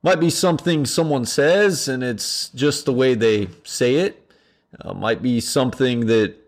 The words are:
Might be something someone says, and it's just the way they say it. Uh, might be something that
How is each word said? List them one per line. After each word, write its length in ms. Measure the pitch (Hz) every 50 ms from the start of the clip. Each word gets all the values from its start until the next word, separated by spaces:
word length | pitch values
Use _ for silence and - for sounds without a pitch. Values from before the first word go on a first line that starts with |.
| -
Might 160 | - 190 160
be 100 | 170 170
something 560 | - - - 180 165 147 - 175 170 156 143
someone 400 | 120 - - 165 156 147 131 120
says, 640 | 110 - - 143 156 175 202 208 202 180 139 -
and 160 | 139 131 127 127
it's 460 | 127 117 104 - - - - - -
just 340 | - 123 135 147 139 - -
the 80 | -
way 220 | 127 123 131 131 127
they 340 | 110 113 113 110 104 101 92 85 - _
say 320 | - - - 127 123 131
it. 340 | 151 185 - - _ _ _ _ _ _ _ _ _ _ _ - -
Uh, 120 | - - -
might 280 | 95 98 113 113 -
be 180 | - 127 120 117
something 680 | 113 - - 143 127 127 - - 135 127 123 120 117
that 280 | 110 113 110 107 98 - - _